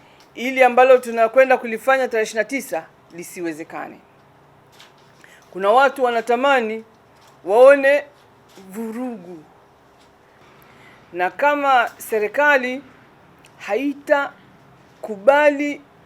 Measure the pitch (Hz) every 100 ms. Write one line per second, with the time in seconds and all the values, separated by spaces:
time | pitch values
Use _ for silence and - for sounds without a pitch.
0 | _ _ _ - 247 262 247 240 254 254
1 | 240 233 226 254 262 254 240 220 262 262
2 | 247 226 214 220 214 277 - 160 160 _
3 | _ 170 170 190 170 151 160 156 147 -
4 | _ _ _ _ _ _ _ - - _
5 | _ _ - - _ 185 196 247 277 269
6 | 247 233 226 240 277 262 220 220 220 _
7 | _ _ _ _ 170 220 269 277 269 285
8 | - _ _ _ _ - 190 196 226 220
9 | 254 220 175 165 - _ _ _ _ _
10 | _ _ _ _ _ _ _ - - -
11 | _ 175 180 180 285 294 277 247 220 -
12 | - 220 208 269 294 277 247 262 - -
13 | _ _ _ _ _ - - 214 285 277
14 | - 285 269 - _ _ _ _ _ _
15 | - 196 214 285 294 277 294 277 - _